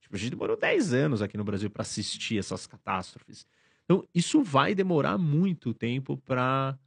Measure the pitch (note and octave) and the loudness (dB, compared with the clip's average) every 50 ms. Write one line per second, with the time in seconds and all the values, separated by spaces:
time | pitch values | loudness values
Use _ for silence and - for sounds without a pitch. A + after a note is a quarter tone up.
0 | _ _ - F#2+ G2+ B2 E3 - - - A3 G#3+ - - - F#4+ C4+ F3+ A#2+ B2+ | _ _ -10 -6 -6 -6 -6 -4 -2 -2 -2 0 2 2 4 4 4 4 4 4
1 | C#3+ D#3 C#3 G#2 G#2 G2 - G#2 G#2 G2+ G#2 F#2+ G#2 G#2 G#2 - - - - - | 4 2 2 0 0 -2 -2 -6 -4 -4 -2 -2 -4 -4 -4 -6 -8 -6 -6 -6
2 | G2+ - - - - - A2+ G2+ F#2+ - F#2+ F2+ - - - - _ G#2 G2 F#2 | -6 -6 -6 -8 -6 -4 -2 -2 -2 -4 -6 -8 -8 -12 -20 -16 _ -4 -4 -4
3 | F#2 - - - - _ G#2 - - _ _ _ _ _ _ _ _ _ F3+ G3+ | -4 -8 -16 -20 -20 _ -20 -20 -20 _ _ _ _ _ _ _ _ _ 2 2
4 | - _ _ E3+ E3+ - - D#4 C#4 F#3 C#3 C3+ C#3+ F3+ G#3 F#3 F#3+ F#3+ F3+ D3 | 2 _ _ -2 -2 2 2 2 2 4 4 4 4 4 2 0 0 2 2 2
5 | C#3 C#3+ F#3 G3+ F3+ D3+ C#3+ D#3 F#3 G3 F3 D3 - B2+ A2 - - A#2 B2 C3+ | 2 2 0 0 0 2 2 2 2 2 0 -2 -4 -6 -4 -2 -4 -2 -2 -4
6 | C3 - C#3+ C3+ _ - C3 B2+ B2+ B2+ C3 C3+ C3+ C3+ C3+ C3 _ | -4 -4 -6 -8 _ -2 -2 0 2 2 2 0 0 -2 -4 -8 _